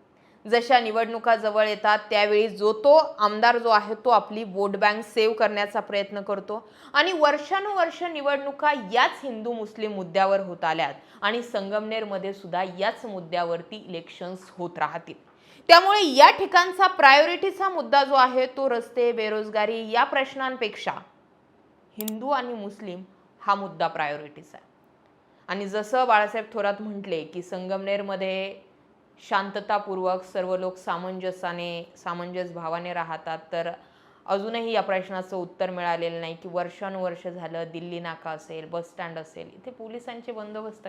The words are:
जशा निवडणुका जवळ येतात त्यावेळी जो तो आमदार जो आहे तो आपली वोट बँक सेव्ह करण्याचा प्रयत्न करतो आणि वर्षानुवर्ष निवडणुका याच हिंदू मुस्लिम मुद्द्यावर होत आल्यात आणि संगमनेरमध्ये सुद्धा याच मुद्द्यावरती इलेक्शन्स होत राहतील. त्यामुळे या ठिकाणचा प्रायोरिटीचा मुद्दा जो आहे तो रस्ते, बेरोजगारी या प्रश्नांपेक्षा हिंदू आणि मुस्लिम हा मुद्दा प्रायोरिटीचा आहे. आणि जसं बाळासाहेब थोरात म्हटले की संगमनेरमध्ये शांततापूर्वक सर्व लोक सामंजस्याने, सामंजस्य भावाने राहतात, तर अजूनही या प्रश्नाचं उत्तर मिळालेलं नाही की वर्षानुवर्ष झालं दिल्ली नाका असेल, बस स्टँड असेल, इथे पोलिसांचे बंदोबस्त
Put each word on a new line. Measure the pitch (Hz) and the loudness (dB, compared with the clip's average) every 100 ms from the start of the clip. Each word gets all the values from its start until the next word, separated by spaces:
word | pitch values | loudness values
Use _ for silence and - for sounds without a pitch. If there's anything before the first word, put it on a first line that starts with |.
| _ _ _ _ 214 | _ _ _ _ 0
जशा | 233 233 254 | 2 6 4
निवडणुका | 226 220 220 226 233 220 | 4 -2 -2 -2 0 2
जवळ | 214 214 214 | 2 2 0
येतात | 202 208 214 214 | 2 2 2 2
त्यावेळी | 214 208 208 220 | 2 4 4 2
जो | 185 208 | 0 0
तो | 214 285 311 285 - | 4 8 8 6 2
आमदार | 208 214 233 240 | 0 4 4 4
जो | 233 | 4
आहे | 208 202 220 254 | 4 2 -2 4
तो | |
आपली | 214 202 214 | 4 2 -8
वोट | 214 185 202 196 | -6 -2 -2 2
बँक | 208 214 226 | 2 2 -2
सेव्ह | 226 220 220 | 2 2 2
करण्याचा | 208 208 208 220 | 0 0 -2 -4
प्रयत्न | 214 202 196 202 | -4 -4 -4 -6
करतो | 196 196 190 214 - - - | -6 -6 -6 -10 -12 -20 -2
आणि | 277 349 | 2 2
वर्षानुवर्ष | 339 294 294 294 381 415 381 330 - | 4 4 4 0 -2 -2 0 -2 -2
निवडणुका | 349 302 277 277 277 277 294 285 190 | -6 -4 -2 -2 -4 -2 0 0 0
याच | 226 320 - | 2 2 0
हिंदू | 277 220 226 | -10 -8 -6
मुस्लिम | 233 214 - 214 | -8 -8 -8 -6
मुद्द्यावर | 196 175 190 196 196 | -6 -2 2 2 2
होत | 190 170 | -2 -4
आल्यात | 160 160 143 - - - | -2 0 -2 -6 -18 -4
आणि | 202 240 | -2 -2
संगमनेरमध्ये | 233 208 196 214 214 220 214 190 196 | -4 -6 -4 -4 -4 -6 -6 -6 -6
सुद्धा | 196 180 175 190 180 | -8 -6 -4 -4 -4
याच | 208 220 226 | -4 -4 -8
मुद्द्यावरती | 190 165 175 170 170 160 214 - | -12 -6 -4 -2 -4 -8 -16 -12
इलेक्शन्स | 165 165 - 175 185 - - | -12 -12 -14 -12 -12 -16 -12
होत | 175 - | -10 -4
राहतील. | 151 165 165 - _ _ _ - - | -4 -6 -14 -20 _ _ _ 0 8
त्यामुळे | 339 381 415 330 | 10 10 4 4
या | 262 320 | 10 10
ठिकाणचा | - 392 349 370 370 370 | 10 4 4 4 4 2
प्रायोरिटीचा | 370 277 285 320 349 381 - 381 | 8 8 8 6 2 -2 -2 -2
मुद्दा | 339 233 277 | -4 2 2
जो | 269 277 | 4 4
आहे | 262 254 254 262 | 4 4 -2 -2
तो | 269 | -2
रस्ते, | 233 233 247 240 | -2 -4 0 0
बेरोजगारी | 226 214 214 214 214 214 226 220 | 0 -2 -4 -2 0 0 -2 0
या | 226 | 0
प्रश्नांपेक्षा | 247 277 269 269 262 254 214 - 180 143 - _ _ _ _ _ _ _ _ - | 2 0 -2 -4 -6 -4 -6 -6 -8 -8 -10 _ _ _ _ _ _ _ _ -10
हिंदू | 214 214 262 | -8 -6 -2
आणि | 269 247 | -2 -2
मुस्लिम | 233 202 208 208 180 185 _ _ _ | -8 -10 -12 -12 -12 -16 _ _ _
हा | 202 202 | 0 0
मुद्दा | 190 160 165 | -2 -4 -4
प्रायोरिटीचा | 160 147 147 151 151 160 - | -2 -4 -6 -10 -18 -20 -20
आहे. | _ _ _ _ _ _ _ _ - | _ _ _ _ _ _ _ _ -10
आणि | 190 196 | -8 -6
जसं | 214 208 254 247 | -6 -2 0 4
बाळासाहेब | 214 208 226 220 | 4 4 -4 -8
थोरात | 226 202 202 | -4 -2 -2
म्हटले | 214 202 196 165 | -6 -10 -6 -6
की | 156 180 | -6 -12
संगमनेरमध्ये | 170 185 185 196 196 202 202 190 190 190 196 - - _ _ _ _ _ | -10 -8 -6 -6 -4 -4 -4 -6 -4 -4 -6 -12 -20 _ _ _ _ _
शांततापूर्वक | - 202 196 202 202 202 202 185 185 185 | -4 -2 -2 -6 -2 -2 -2 -2 -2 -2
सर्व | 185 196 185 185 | -4 -6 -2 -2
लोक | 185 185 | -4 -6
सामंजस्याने, | - 175 185 185 185 185 180 175 175 170 170 - | -6 -6 -6 -8 -8 -6 -6 -6 -8 -10 -12 -12
सामंजस्य | 180 175 175 180 180 | -10 -8 -8 -8 -8
भावाने | 170 160 170 180 | -8 -8 -6 -6
राहतात, | 175 165 160 165 160 - | -6 -6 -8 -8 -10 -8
तर | 170 170 - _ _ _ _ - | -6 -6 -10 _ _ _ _ -4
अजूनही | 196 214 233 226 | -2 -2 -4 -2
या | 220 | 0
प्रश्नाचं | 202 185 185 185 185 190 | 0 -2 -4 -8 -6 -8
उत्तर | 180 - 185 | -8 -6 -6
मिळालेलं | 180 175 170 170 165 | -4 -2 -2 -4 -6
नाही | 165 170 | -10 -10
की | 185 | -8
वर्षानुवर्ष | 175 175 - 196 190 180 170 185 | -6 -6 -8 -10 -6 -6 -6 -12
झालं | 175 165 165 165 | -12 -10 -8 -8
दिल्ली | 165 175 170 | -10 -10 -10
नाका | 170 165 165 | -10 -10 -10
असेल, | 156 - 160 160 | -12 -12 -14 -10
बस | 170 170 | -10 -10
स्टँड | - 170 165 | -12 -12 -12
असेल, | 160 165 160 196 | -14 -16 -18 -18
इथे | 254 | -18
पोलिसांचे | 247 220 233 247 233 240 | -16 -14 -14 -14 -14 -12
बंदोबस्त | 220 208 214 220 214 | -12 -12 -12 -12 -14